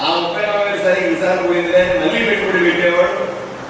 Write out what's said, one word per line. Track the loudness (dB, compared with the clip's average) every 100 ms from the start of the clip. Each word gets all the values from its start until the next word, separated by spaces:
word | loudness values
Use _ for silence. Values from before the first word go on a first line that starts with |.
ఆ | -2 -2
ముప్పై | -2 -2
నలభై | -2 0 -2
వేలు | 0
సరే | 0 2 0
ఈసారి | 0 0 0 0
పోయిందిలే | 0 2 2
అని | 4 2
మళ్ళీ | 0 0
పెట్టుబడి | 0 0 0 2
పెట్టేవాడు. | 2 2 2 2 2 0 -6 -8 -10 -12 -14